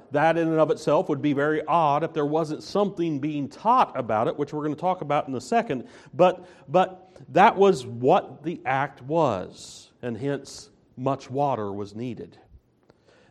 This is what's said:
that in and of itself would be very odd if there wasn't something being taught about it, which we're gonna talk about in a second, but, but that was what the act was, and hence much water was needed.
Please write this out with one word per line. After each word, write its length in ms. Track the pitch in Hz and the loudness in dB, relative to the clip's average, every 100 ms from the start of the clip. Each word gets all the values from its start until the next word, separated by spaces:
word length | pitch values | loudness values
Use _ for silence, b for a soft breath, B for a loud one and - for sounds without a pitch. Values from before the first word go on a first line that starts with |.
| - | -4
that 280 | 143 165 165 | 2 2 2
in 100 | 165 | 2
and 120 | 160 | 2
of 120 | 151 | 2
itself 360 | - - 151 185 | 2 2 2 2
would 120 | 143 | -2
be 120 | 147 | 0
very 300 | 139 147 156 - | 0 0 0 0
odd 360 | 165 151 147 | 2 2 2
if 100 | 156 | -2
there 120 | 156 143 | -2 0
wasn't 380 | 156 156 143 | 0 -2 -6
something 560 | - 196 196 196 170 143 | -4 0 0 0 -2 -2
being 280 | 147 147 135 | -4 -4 -6
taught 480 | - 208 254 - 131 | -4 2 2 2 -2
about 320 | 113 107 127 | -2 0 0
it, 80 | - | -2
which 180 | 143 | -4
we're 100 | 151 | -4
gonna 120 | 151 135 | -6 -2
talk 260 | 180 185 | -2 -2
about 260 | 143 147 - | -2 -2 -2
in 80 | 127 | -6
a 60 | |
second, 460 | - 233 226 131 - B B 131 | 0 -2 0 -6 -8 B B 4
but, 320 | 180 180 B B B | 4 2 B B B
but 440 | 170 185 - - B B | 2 2 -2 -20 B B
that 260 | 131 214 180 | 6 6 6
was 300 | 196 190 117 | 4 4 -4
what 580 | 117 127 190 - - | -2 4 4 2 -10
the 160 | 151 170 - | -10 -6 -2
act 380 | 135 139 - | -2 -2 -8
was, 880 | 127 165 147 95 90 92 - - - - | -4 0 2 0 -6 -14 -20 -20 -20 -12
and 160 | 123 110 | -10 -6
hence 540 | 139 139 - - - _ _ - | -6 -6 -8 -20 -20 _ _ -6
much 320 | 131 135 - | -4 -4 -6
water 420 | 127 143 117 101 | -2 -2 -2 -4
was 240 | 101 98 107 | -8 -10 -10
needed. 420 | 123 104 - - _ - _ _ _ b b b b | -10 -10 -14 -20 _ -20 _ _ _ b b b b